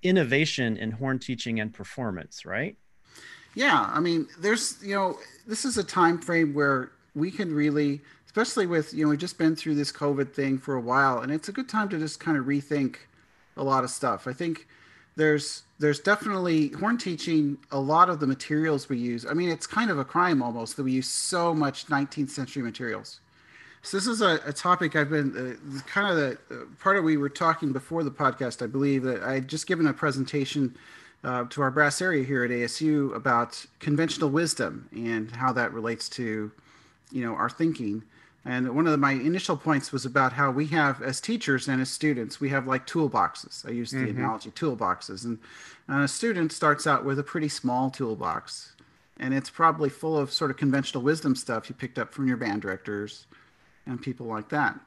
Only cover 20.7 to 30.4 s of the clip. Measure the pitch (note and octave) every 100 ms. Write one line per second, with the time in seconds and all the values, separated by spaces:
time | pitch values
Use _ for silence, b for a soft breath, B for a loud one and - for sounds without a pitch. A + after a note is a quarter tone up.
20.7 | - C3 C3 B2+ - - F3+ E3+ D#3+ C#3+
21.7 | C3 - C#3+ C#3 - C3+ - B2+ C#3+ A#2+
22.7 | G#2+ B2 G#2 A2 - _ B B B B
23.7 | B - G3 G3+ A3+ G3+ D#3+ - C#3+ F3+
24.7 | F3+ E3 D#3+ C#3+ D3+ C#3 A#2 B2+ A#2+ D3
25.7 | C#3 C3+ G3 G3+ E3+ C#3 B2 _ B2 B2
26.7 | - F#3+ G3+ D#3+ D3+ C#3+ - E3 D#3 D3+
27.7 | C3 - E3 D3 C#3 C#3 B2+ B2+ - A#2+
28.7 | C3+ C#3+ C3+ C3 A#2 G2+ C3+ C3 D#3 -
29.7 | F3+ D#3 C3+ D#3 C3+ C3 D3